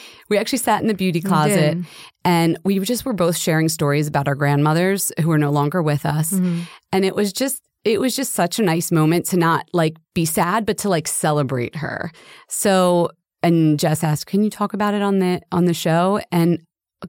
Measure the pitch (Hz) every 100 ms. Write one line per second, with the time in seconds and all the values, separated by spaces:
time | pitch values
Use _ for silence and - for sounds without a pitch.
0 | - - - 208 220 262 - 214 220 185
1 | 185 165 190 160 151 160 156 170 170 -
2 | - _ 180 170 165 165 190 196 196 240
3 | 269 190 175 165 - 160 160 160 147 143
4 | 147 147 143 139 143 143 151 160 185 196
5 | - - 160 151 147 147 143 180 151 147
6 | 151 151 160 190 180 170 170 - _ 381
7 | 190 196 208 - 269 - _ _ 214 220
8 | 254 269 269 - 175 - 190 165 - 165
9 | 156 170 - 180 165 160 - 175 160 160
10 | _ 175 160 - 170 220 214 - 202 165
11 | 156 - 160 147 131 127 120 151 - -
12 | 165 - - - - - 208 190 180 175
13 | 170 - _ _ 175 165 156 151 160 156
14 | 156 151 - 196 214 - 202 202 208 208
15 | 202 196 180 180 - 175 175 165 170 165
16 | 185 202 - 175 170 165 _ _ _ _